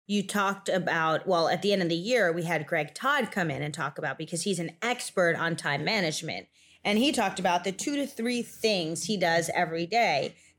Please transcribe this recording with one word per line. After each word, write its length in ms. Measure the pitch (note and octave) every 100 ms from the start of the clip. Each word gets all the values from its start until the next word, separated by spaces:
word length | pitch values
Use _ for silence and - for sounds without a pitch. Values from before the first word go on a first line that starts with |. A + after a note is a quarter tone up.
| -
you 140 | G3+ G3
talked 400 | G#3 G3 G3 -
about, 580 | F3+ E3 E3 D#3+ D#3 -
well, 220 | F3 D#3+
at 140 | E3+
the 100 | G3
end 100 | G3
of 80 | E3+
the 60 | E3
year, 360 | F#3+ B3 F#3
we 100 | E3
had 240 | E3+ E3 D3+
Greg 260 | E3+ D3
Todd 380 | - B3+ C#4+ G#3+
come 180 | - E3+
in 120 | C3+
and 120 | D3
talk 240 | D3+ C#3+ -
about, 200 | D3+ C3+
because 240 | D#3 E3
he's 180 | G#3 F3
an 120 | E3 -
expert 560 | A#3 A#3+ - - F3 D#3+
on 180 | E3 E3+
time 300 | E3 C#3 D3+
management. 600 | G#3+ E3+ D3+ D#3+ G2 - _ _ _
And 140 | - G#3
he 160 | C#4
talked 260 | C4 G3 F#3+
about 240 | F#3 F3
the 80 | G3
two 240 | F#3 - C#4+
to 100 | C#4
three 360 | - A3+ A#3+
things 640 | A#3 - A3 G3 D#3+ E3 F3+
he 100 | G#3
does 340 | E3+ E3+ E3 -
every 300 | E3+ E3 E3+
day 500 | A3 A3 D3 C#3+ - -